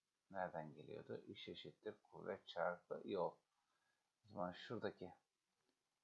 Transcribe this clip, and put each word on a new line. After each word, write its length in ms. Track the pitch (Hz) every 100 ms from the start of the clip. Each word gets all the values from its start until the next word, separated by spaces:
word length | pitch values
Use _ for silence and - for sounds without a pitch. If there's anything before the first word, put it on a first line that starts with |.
| _ _ -
Nereden 440 | 95 90 80 78
geliyordu? 480 | 71 78 80 - 113 -
İş 220 | 101 -
eşittir 460 | 90 - - 107 104
kuvvet 460 | - 82 85 95 -
çarpı 540 | - 85 87 - -
yol. 280 | - 98 82 - _ _ _ _ _ _ _ _ -
O 80 |
zaman 180 | 95 90
şuradaki 600 | 90 - 113 101 - 90 - _ _ _ _ _ _ _ _